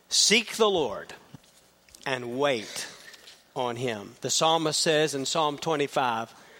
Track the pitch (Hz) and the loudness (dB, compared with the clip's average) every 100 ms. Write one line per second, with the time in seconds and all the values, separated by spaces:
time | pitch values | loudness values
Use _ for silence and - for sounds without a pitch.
0 | _ - - 226 214 - 214 180 123 90 | _ 2 6 4 2 2 2 4 0 -4
1 | 82 - - - _ _ _ _ _ - | -12 -18 -20 -20 _ _ _ _ _ -12
2 | 147 131 120 127 143 120 98 - - - | -6 -4 -4 -2 0 0 -4 -10 -12 -14
3 | - - - - _ 139 123 120 127 104 | -20 -20 -20 -20 _ -6 -4 -4 -4 -6
4 | 101 - 127 - 160 165 151 147 175 151 | -10 -10 -2 2 4 2 2 0 2 2
5 | 156 139 131 165 151 143 165 151 143 151 | 2 0 -2 0 0 -2 -2 -2 0 0
6 | 127 113 117 - - | 0 -2 -6 -12 -20